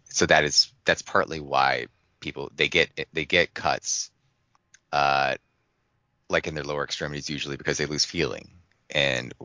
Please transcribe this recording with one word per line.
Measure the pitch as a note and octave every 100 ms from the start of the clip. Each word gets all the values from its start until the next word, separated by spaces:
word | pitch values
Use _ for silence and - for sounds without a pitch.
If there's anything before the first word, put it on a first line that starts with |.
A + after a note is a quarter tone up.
| _
So | - E2+
that | D#2
is, | D2+ - - _ -
that's | E2+
partly | - G2 - D#2+
why | C#2+ C#2 C2+ B1+ A#1 _ _ _
people, | D#2 C#2+ C#2 -
they | D2+
get, | F2 D2+ - D#2
they | D#2+ D2+
get | F2 E2
cuts, | - E2 C2 - - - _ _ _ _ _ _ - _
uh, | D2 C#2+ C#2 C2+ B1+ _ _ _ _ _ _ _ _ _
like, | F2 E2+
in | D#2
their |
lower | C#2+ D2
extremities | C2+ - D2+ D2 C#2+
usually | C#2+ C#2+ C#2
because | - D2
they | C#2+
lose | D2 -
feeling. | F2+ D2 G1+ - - _ _ _
And | D2+ C#2 B1 B1 -